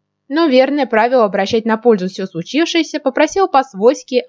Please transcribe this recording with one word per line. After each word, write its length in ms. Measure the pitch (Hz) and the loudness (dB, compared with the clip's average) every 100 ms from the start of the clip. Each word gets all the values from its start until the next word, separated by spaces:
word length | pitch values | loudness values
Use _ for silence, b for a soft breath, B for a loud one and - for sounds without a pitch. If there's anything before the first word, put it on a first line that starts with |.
| _ _ - | _ _ -6
Но 180 | 294 330 | -2 2
верное 400 | 254 262 294 262 | 2 2 0 -2
правило 400 | 220 240 254 208 | 0 2 2 0
обращать 400 | 196 196 226 220 | 0 -2 -2 -2
на 100 | 220 | 0
пользу 320 | 240 208 185 | 2 2 0
всё 180 | 196 190 | -8 -10
случившееся 760 | 165 - 277 330 339 302 302 | -10 -6 -2 0 -2 -2 -4
попросил 480 | 285 254 311 392 381 | -2 0 0 0 0
по-свойски, 720 | 269 269 185 226 294 - 247 | 0 -2 0 0 0 -2 -4